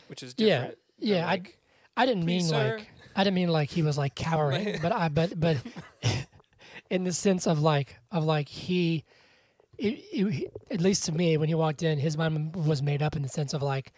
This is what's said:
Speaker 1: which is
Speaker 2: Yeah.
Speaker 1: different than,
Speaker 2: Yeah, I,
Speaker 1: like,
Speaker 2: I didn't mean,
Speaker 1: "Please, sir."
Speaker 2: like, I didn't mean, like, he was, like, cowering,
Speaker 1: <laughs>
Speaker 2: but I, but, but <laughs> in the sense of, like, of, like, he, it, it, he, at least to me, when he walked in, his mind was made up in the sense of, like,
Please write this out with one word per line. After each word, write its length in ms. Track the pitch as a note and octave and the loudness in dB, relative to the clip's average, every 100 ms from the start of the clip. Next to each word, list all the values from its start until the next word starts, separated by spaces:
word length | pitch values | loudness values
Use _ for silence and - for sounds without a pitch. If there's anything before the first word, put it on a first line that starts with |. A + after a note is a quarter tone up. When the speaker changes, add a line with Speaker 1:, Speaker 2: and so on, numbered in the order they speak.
| - | -18
Speaker 1:
which 140 | C#3 | -14
is 120 | B2+ B2+ | -12 0
Speaker 2:
Yeah. 220 | G#3+ C#3 | 2 2
Speaker 1:
different 180 | C3+ - _ - | -2 -10 _ -8
than, 80 | A#3 | 0
Speaker 2:
Yeah, 160 | F#3 E3 | 0 0
I, 40 | |
Speaker 1:
like, 260 | F#3 F#3 - _ _ _ - | -4 -4 -20 _ _ _ 0
Speaker 2:
I 100 | C4 | 2
didn't 200 | G3+ E3 | 2 0
mean, 160 | F3+ | 2
Speaker 1:
"Please, 80 | E3+ | 2
sir." 280 | D3+ C3+ - | 2 0 -2
Speaker 2:
like, 100 | - - - - | -10 -20 -8 0
I 80 | |
didn't 120 | G3 F#3 | 2 2
mean, 140 | F3 | 2
like, 200 | D#3+ C#3+ | 2 0
he 100 | F3 | 0
was, 160 | D#3 D3 | 2 2
like, 160 | C#3 - | -2 -4
cowering, 640 | E3 D#3+ D3 F#3+ G#3 F3+ | -2 0 2 0 -2 -2
Speaker 1:
<laughs> 40 | |
Speaker 2:
but 80 | E3 | -2
I, 180 | A3 E3 | 0 0
but, 300 | D3 E3+ F3+ | 2 0 0
but 180 | E3 C#3 A#3 - - - | 2 0 -2 -16 -18 -2
<laughs> 240 | A#2 A2 - - _ _ - - - | 0 0 -4 -16 _ _ -20 -20 -4
in 120 | F#3 F#3 | -2 0
the 80 | |
sense 340 | E3+ G#3 F#3 F#3+ | 0 2 2 2
of, 120 | D#3 | 2
like, 380 | D#3 D3 C3+ - - | 4 2 0 -10 -6
of, 120 | E3+ | -2
like, 240 | D#3 D3+ C#3 | 2 0 -2
he, 540 | - - F3+ E3+ E3 - _ _ _ _ _ _ - | -8 -2 0 0 -2 -6 _ _ _ _ _ _ -6
it, 200 | A3 C#4+ G4+ | -4 -4 -8
it, 200 | D#4 G3 | -2 0
he, 160 | C#3 - - - | 0 -6 -10 -8
at 80 | G#3 | 0
least 260 | F#3 G3+ - | 2 2 0
to 60 | |
me, 260 | D#3+ E3+ D#3 | 0 2 2
when 120 | D#3 | 2
he 60 | D#3+ | 2
walked 260 | D#3+ D3 | 0 0
in, 140 | E3 D3 | -2 0
his 180 | D#3 D3+ | 0 0
mind 380 | D#3+ D#3 D#3 F#3 | 0 0 -4 -2
was 260 | D3+ D3 | 0 0
made 180 | C#3+ C#3+ | 0 0
up 140 | D3 D3+ | 0 -2
in 80 | |
the 60 | C3+ | -4
sense 220 | - C#3+ | -4 -4
of, 80 | D3+ | -2
like, 300 | C#3 C3+ - | -2 -2 -6